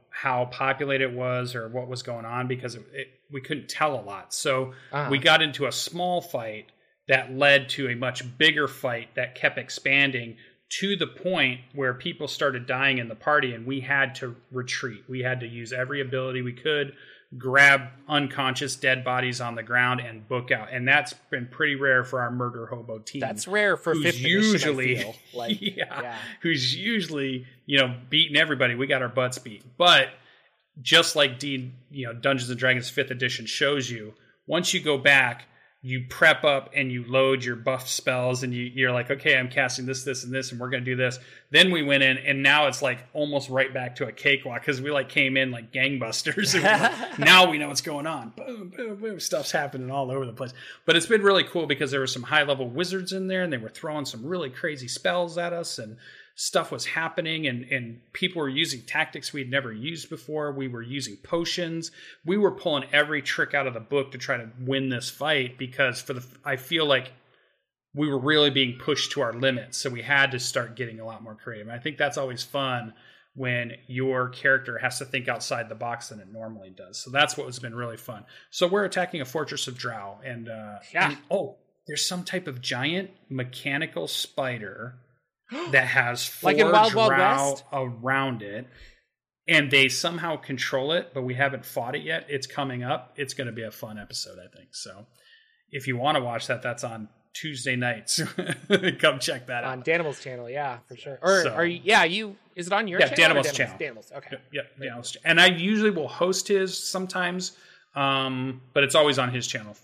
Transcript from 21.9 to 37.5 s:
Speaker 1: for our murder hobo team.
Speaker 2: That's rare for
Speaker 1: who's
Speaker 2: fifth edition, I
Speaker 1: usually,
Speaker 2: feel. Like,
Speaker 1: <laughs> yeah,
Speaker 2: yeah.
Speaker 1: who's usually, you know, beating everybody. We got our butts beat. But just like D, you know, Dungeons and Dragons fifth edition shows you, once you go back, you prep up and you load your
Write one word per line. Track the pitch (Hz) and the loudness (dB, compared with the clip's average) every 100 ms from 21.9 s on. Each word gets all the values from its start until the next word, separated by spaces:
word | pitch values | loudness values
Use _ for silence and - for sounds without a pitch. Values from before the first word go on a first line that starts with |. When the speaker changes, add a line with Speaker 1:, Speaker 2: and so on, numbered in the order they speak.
| 131 123 | 4 2
Speaker 1:
for | 131 | -2
our | 120 | -2
murder | 123 123 120 113 | -2 -4 -6 -10
hobo | 120 117 110 | -10 -10 -12
team. | 110 143 | -10 -6
Speaker 2:
That's | 131 208 - | -6 -6 -2
rare | 208 208 165 | 2 2 2
for | - | 0
Speaker 1:
who's | 160 | 2
Speaker 2:
fifth | 151 123 | 2 0
edition, | 135 | 2
I | 185 | 4
Speaker 1:
usually, | 220 196 151 135 127 120 | 4 4 2 0 0 0
Speaker 2:
feel. | 104 - - | -2 -8 -12
Like, | - 117 214 | -8 -4 -4
Speaker 1:
<laughs> | |
yeah, | 202 - - - | -4 -4 -6 -6
Speaker 2:
yeah. | 123 160 110 - | -8 -10 -12 -6
Speaker 1:
who's | 170 151 123 | -2 0 0
usually, | 151 202 226 160 151 135 131 123 - - | -2 0 -2 -2 -4 -4 -4 -10 -16 2
you | 139 | 4
know, | 127 120 - | 4 0 -2
beating | 151 160 147 | 2 4 4
everybody. | 160 139 127 120 | 4 4 2 2
We | 135 | 0
got | 135 | 0
our | 123 | 0
butts | 117 127 123 | 0 0 -2
beat. | 131 104 - - | -14 -18 -10 2
But | 175 156 131 - _ _ _ _ _ 156 | 6 8 6 -2 _ _ _ _ _ -10
just | 123 160 165 156 | 4 6 6 4
like | 143 123 | 2 0
D, | 143 135 127 - _ | -6 -6 -8 -14 _
you | 139 120 | -10 -8
know, | |
Dungeons | 117 139 135 120 | -2 0 0 0
and | 123 | -2
Dragons | 127 123 117 | 2 2 0
fifth | - 131 | -4 -4
edition | 123 127 123 113 | -2 -2 -4 -6
shows | - 143 143 117 | 0 2 2 -4
you, | 117 107 - _ _ - | -8 -12 -18 _ _ -4
once | 160 180 | -2 0
you | 185 | 0
go | 151 143 | 0 2
back, | 143 139 127 120 - _ _ _ | 6 6 6 -2 -12 _ _ _
you | 131 127 127 | -6 -6 -6
prep | - 190 - | 4 6 6
up | 156 139 131 143 | 4 2 0 -4
and | 135 | -2
you | 123 117 | -4 0
load | 131 135 135 | 2 4 2
your | 120 | 0